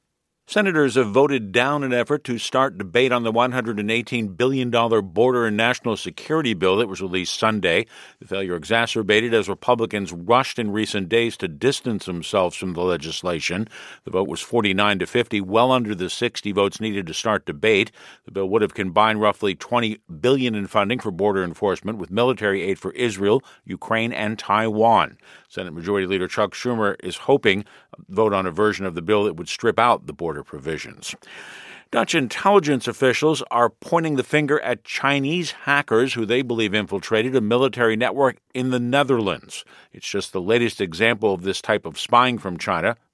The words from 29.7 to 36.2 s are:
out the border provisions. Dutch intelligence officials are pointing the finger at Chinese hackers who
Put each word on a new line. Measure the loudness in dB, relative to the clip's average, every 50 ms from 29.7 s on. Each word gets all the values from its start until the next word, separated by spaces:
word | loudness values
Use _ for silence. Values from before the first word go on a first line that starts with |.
| 2 4
out | 4 4 4 2 -2
the | -12
border | -10 -6 -6 -6 -6 -6
provisions. | -10 -14 -14 -10 -8 -6 -6 -6 -8 -14 -18 -16 -14 -14 -14 -14 -18 -20 -20 -20 -20 -20 -20 -20 -20 -20 -20 -20 -12 -4
Dutch | -2 -2 0 2 0
intelligence | 0 0 -2 -4 0 2 4 4 4 4 4 0 0 0
officials | -4 -2 2 2 2 2 4 2 0 0 0 -4 -2
are | 2 4 4 4
pointing | 2 -4 -6 -2 0 0 0 0 -2
the | -2 -2
finger | 0 0 0 2 2 0 0
at | 0 -2 -4 -4 _
Chinese | -10 -8 -2 0 0 0 0 0 -2 -2 -4 -4 -6
hackers | -8 -8 -2 0 0 0 2 2 4 4 4 2
who | 0 -2